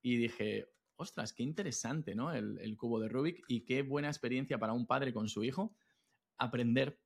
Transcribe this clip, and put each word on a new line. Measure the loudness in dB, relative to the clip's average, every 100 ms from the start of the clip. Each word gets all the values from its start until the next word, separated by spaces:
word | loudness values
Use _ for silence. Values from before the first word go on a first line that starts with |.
y | 2 2
dije, | 2 0 -2 -2 -6 _ _ _
"Ostras, | -10 -6 -8
qué | -4
interesante, | -4 -2 -4 -4 -2 -4 -2 -2
¿no? | -2
El, | -2 -4 -4
el | -6 -4
cubo | 0 0
de | 0
Rubik, | 0 0 -2 -4
y | -4 0
qué | 0
buena | 2 0 -2
experiencia | -2 -2 0 0 0
para | 2
un | 0 2
padre | 2 2
con | 0 -2
su | 0
hijo | 0 0 -4 -6 _ _ _ _ _ _
aprender | 0 2 4 6 4 0